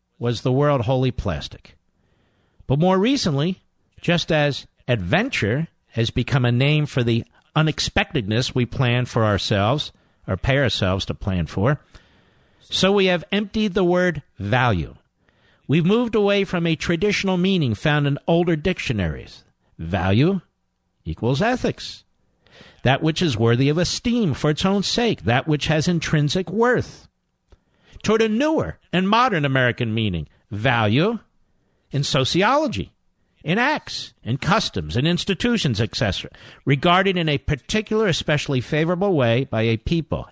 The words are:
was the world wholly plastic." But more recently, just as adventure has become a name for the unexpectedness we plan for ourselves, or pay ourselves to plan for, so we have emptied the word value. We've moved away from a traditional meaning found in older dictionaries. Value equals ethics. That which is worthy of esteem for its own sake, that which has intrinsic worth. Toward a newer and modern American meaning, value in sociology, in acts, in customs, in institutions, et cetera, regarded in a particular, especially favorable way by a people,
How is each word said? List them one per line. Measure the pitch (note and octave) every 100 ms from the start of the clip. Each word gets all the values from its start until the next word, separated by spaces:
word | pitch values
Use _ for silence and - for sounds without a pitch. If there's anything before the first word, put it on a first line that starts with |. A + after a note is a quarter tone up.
| _ -
was | A#2+ A2+
the | C3
world | C3 D3 C#3
wholly | G#2+ C3 C3
plastic." | - G2 D2 - - - - _ _ _ _ _ _ _ _ -
But | C#3
more | F3+ F#3
recently, | A3 C#4 F#3 C#3 E3 F#3+ _ _ _ _
just | - E3+ -
as | D#3 D3 C3 - _ -
adventure | A#2+ F2 D#3+ B3+ - G2+ C3 D#3+ _ _
has | A2 A#2
become | C3 A#2 C#3
a | A#2+
name | A#2+ C#3 D3+
for | D3 C#3
the | A#2 A#2 - _ _
unexpectedness | D3+ D#3 - - G3 G3+ D3 G2 A2 -
we | B2+ A#2+
plan | - B2 A#2+ B2
for | A#2+
ourselves, | G#2+ G2 - G#2 G#2 D3 - - _ _ -
or | F#2+
pay | - C3+
ourselves | B2+ - F#2+ F#2+ -
to |
plan | D#2+ G2+ F#2 D#2+
for, | - A2+ D3+ _ - _ _ _ _ _ _
so | - - F#3+
we | G3+ F#3
have | F3+ -
emptied | G3+ G#3 G#3+ G#3+
the | F#3+
word | F3 F3+ F3+ D3 - -
value. | G2+ B2 B2 F#2 B1 - _ _ _ _ _ _ -
We've | E3 E3+
moved | A3+ A#3+
away | A3 G3+ G3+
from | G3 F3+ E3
a | D#3
traditional | - E3+ G#3 - G3 F3+
meaning | F#3 F#3 C3+
found | G#2+ D#3 D3 C#3+
in | C#3+ -
older | E3+ F3 D#3
dictionaries. | F#3 F3 - G#2+ E2+ C2+ - - _ _ _ -
Value | D#2+ F2+ F#2 G#2 D#3+ G3 - _ _ _ _ _ -
equals | D#2 A2+ C#3
ethics. | A3 B3+ G#3+ - - - _ _ _ _ _ - - -
That | A#2+ C#3
which | D#3+ D#3+
is | F3 G#2
worthy | A#2 A#2+ C#3
of | D#3
esteem | E3+ - A#3+ A#3+ F#3+
for | A#2 D3+
its | D3+
own | F#3+ G3+
sake, | - - A#3 -
that | F#2 B2+ D#3
which | D3 -
has | D#3 E3+
intrinsic | E3+ - D#3 D3 F#3 F3+
worth. | G3+ A#3+ G#3 - - - _ _ _ _ _ _ _ _ -
Toward | - A3
a | A3+
newer | G#3+ D4+ D#4 E2+ - _
and | F3 F#3+
modern | A3+ B3+ F3
American | C#3+ C3 B2 A2+ A#2
meaning, | A2+ G#2+ E2+ D2 _ -
value | G2+ B2+ A#2 G#2+ B2 G3 A#3 _ _ _ _ _ _ _
in | -
sociology, | C#3+ C3+ B2+ E3 G#3 C#4+ D4+ G#2 - _ _ _ _ _
in | D3 G3+
acts, | C4+ D4 - - - _
in | - B2+
customs, | D#3 G#3 - G2+ D2+ G#2
in | D#3+
institutions, | F3 - F#3 A#3+ A#3 C#3+ G#2
et | A2 -
cetera, | G#2+ - - - - -
regarded | - C#3 F3 F3+ G3 F3+
in | D#3+
a | C#3+
particular, | - D3 - G#3+ G#3+ G#3+ G#3+
especially | D3 - D3 - C3
favorable | - D3+ E3 F3 G3+
way | D#3+ A#2 A#2
by | C3+ A2
a | A2+ A2
people, | - E3+ - C#2+ -